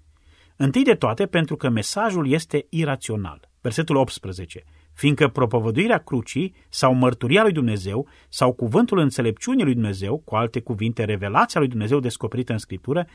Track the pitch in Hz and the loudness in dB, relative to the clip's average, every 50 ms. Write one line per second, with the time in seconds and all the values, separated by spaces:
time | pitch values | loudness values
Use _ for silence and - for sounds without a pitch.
0 | _ _ _ _ _ _ _ _ _ _ _ - 139 139 139 247 269 262 214 - | _ _ _ _ _ _ _ _ _ _ _ -2 0 0 2 2 4 4 4 2
1 | - 117 113 - 202 190 - 170 160 - 156 - - 131 117 110 101 - - 202 | 2 -2 0 -2 -2 0 0 0 0 0 -4 -4 -2 0 0 0 -2 -2 -4 -2
2 | 214 226 185 175 151 131 143 165 160 - - 147 - - - 160 165 147 135 127 | -2 -2 0 0 0 2 0 0 -2 -2 -4 -4 -4 -2 -4 -2 -2 -2 -2 -4
3 | - - 110 104 95 82 73 - _ _ _ _ - 123 107 - 165 - 151 135 | -6 -6 -4 -4 -4 -6 -10 -14 _ _ _ _ -6 -6 -2 -2 0 2 2 2
4 | 131 123 - - - 95 92 92 92 - - - - _ - _ _ _ - - | 2 0 -2 -10 -10 -10 -10 -10 -12 -14 -14 -18 -20 _ -20 _ _ _ -8 0
5 | - 147 147 - 156 135 - 143 131 110 113 117 110 113 110 139 196 233 226 - | 2 2 4 4 2 2 2 2 0 2 2 0 0 0 0 0 2 2 2 0
6 | - - 143 123 110 - - 127 185 185 - _ _ _ - - - 131 127 127 | 0 -4 -4 -4 -4 -4 -4 -4 -4 -4 -6 _ _ _ -4 2 2 4 4 4
7 | 127 127 123 - 127 123 151 202 220 214 175 156 127 113 107 101 92 98 98 120 | 4 2 2 0 0 2 4 4 4 4 2 2 0 0 -2 -2 -4 -4 -6 -6
8 | 147 - - _ _ _ - - 131 127 123 - 127 110 113 185 247 - 208 185 | -6 -8 -12 _ _ _ -2 0 2 2 2 0 -2 0 2 2 2 4 4 2
9 | 156 135 - - 120 113 110 - - 240 262 262 196 143 123 120 110 104 98 92 | 2 2 2 0 -2 -2 -2 -4 -4 -2 0 2 2 2 2 2 0 -2 -2 -4
10 | 98 98 127 151 - - 110 110 117 113 - 127 117 - 120 98 110 117 113 - | -4 -4 -4 -6 -6 -4 -2 -2 -2 0 -4 -6 -6 -6 -4 -2 -2 -2 -2 -2
11 | 110 104 107 95 101 101 104 147 233 - - 175 147 131 123 110 104 107 135 147 | -2 -2 -2 -4 -4 0 2 2 2 2 2 0 0 0 -2 -2 -2 0 0 0
12 | 127 120 - - - 110 - 117 127 - 117 107 - - 95 90 - 120 143 175 | 0 -2 -6 -6 -8 -6 -4 -4 -4 -4 -4 -6 -6 -8 -12 -10 -6 -4 -2 -2
13 | 175 - _ | -2 -4 _